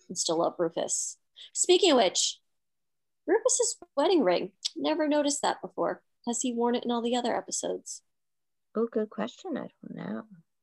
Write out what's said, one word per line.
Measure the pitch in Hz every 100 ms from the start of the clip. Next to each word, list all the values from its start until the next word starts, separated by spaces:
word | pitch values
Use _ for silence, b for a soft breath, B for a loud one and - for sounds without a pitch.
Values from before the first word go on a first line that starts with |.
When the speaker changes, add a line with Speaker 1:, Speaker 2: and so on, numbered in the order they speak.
| -
Speaker 1:
and | 185
still | - 165
love | 160 -
Rufus. | 165 175 - - - - _ B B
Speaking | - - 359 381
of | 262
which, | 185 - - - _ _ _ _ _ _ _ _ -
Rufus's | 427 494 - 453 - - -
wedding | 320 359
ring. | 185 175 185 - -
Never | 320 294 311 302
noticed | 294 285 285
that | 196 -
before. | 185 - 170 - _ _ -
Has | 233
he | 254
worn | 233 240
it | 240
in | 240
all | 240
the | 233
other | 247 233 -
episodes? | - - - 185 - - _ _ _ _ _ _ _
Speaker 2:
Oh, | 214 233
good | 226 214
question. | - 214 - 381 285
I | - _ -
don't |
know. | - - 220 220 170 _ _